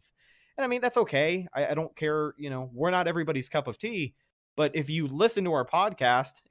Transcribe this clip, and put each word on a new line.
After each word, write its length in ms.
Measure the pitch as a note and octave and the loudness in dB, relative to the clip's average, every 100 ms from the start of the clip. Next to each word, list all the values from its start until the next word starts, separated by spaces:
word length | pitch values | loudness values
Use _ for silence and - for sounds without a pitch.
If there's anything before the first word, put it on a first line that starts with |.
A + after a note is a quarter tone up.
| _ _ _ _ _ - | _ _ _ _ _ -4
And, 80 | B3+ | -2
I 20 | |
mean, 140 | B3 | 0
that's 160 | A#3+ A#3+ | 0 2
okay. 500 | - C#3 D#3 F3+ F3+ | 2 2 2 0 -4
I, 140 | C3+ C#3+ | -2 -2
I 60 | |
don't 220 | D3+ D#3+ - | -2 -4 -4
care. 380 | D#3 D3+ D3+ - | -2 0 -2 -6
You 120 | C#3+ | -8
know, 200 | C3 B2+ | -8 -8
we're 180 | A#2+ E3 | -2 0
not 160 | F3+ E3+ | 2 2
everybody's 400 | E3+ D#3 C#3 B2 | 0 -2 -2 -2
cup 200 | D#3 C3 | -4 -4
of 80 | A2 | -6
tea. 380 | A3 G#3+ C#3 - _ _ _ - | -6 -4 -6 -10 _ _ _ 0
But 180 | D3+ D3+ | 0 0
if 140 | C#3 | -2
you 180 | D#3+ D3 | -2 -2
listen 380 | C#3+ A3+ G#3+ F3+ | 2 2 2 0
to 80 | |
our 120 | D3+ B2 | 0 2
podcast, 760 | E3 G#3 F3+ B2 B2 C3 - - | 2 2 2 4 4 2 -8 -10